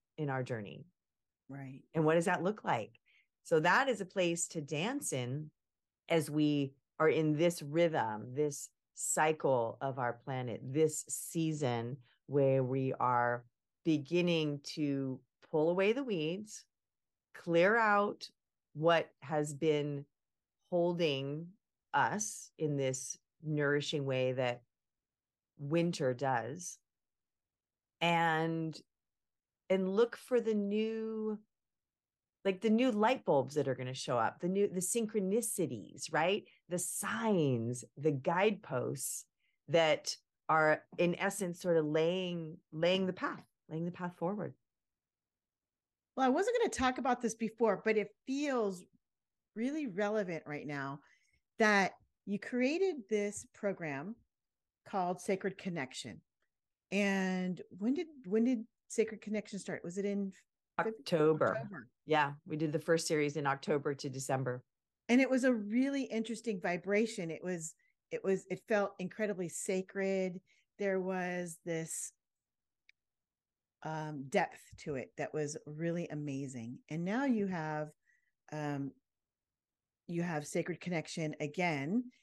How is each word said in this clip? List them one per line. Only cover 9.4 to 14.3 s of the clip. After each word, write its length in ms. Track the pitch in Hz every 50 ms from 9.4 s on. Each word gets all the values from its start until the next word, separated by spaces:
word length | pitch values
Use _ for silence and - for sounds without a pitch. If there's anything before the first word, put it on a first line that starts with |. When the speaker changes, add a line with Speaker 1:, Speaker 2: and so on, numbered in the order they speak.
| - 147 135 120 117 113 104 117
Speaker 1:
of 180 | 139 135 127 135
our 140 | 123 120 117
planet, 480 | 117 - 139 135 127 123 123 104 - -
this 420 | 131 131 151 160 156 156 - - -
season 920 | - - - - - 170 160 160 156 147 147 123 120 117 117 120 135 139 - _ _ _ _ -
where 360 | 135 143 139 135 135 135 131
we 300 | 123 131 135 131 131 131 -
are 440 | 120 123 123 120 120 120 120 120 123 - _ _ _ _ _ _ _
beginning 760 | 165 156 147 135 131 165 180 175 175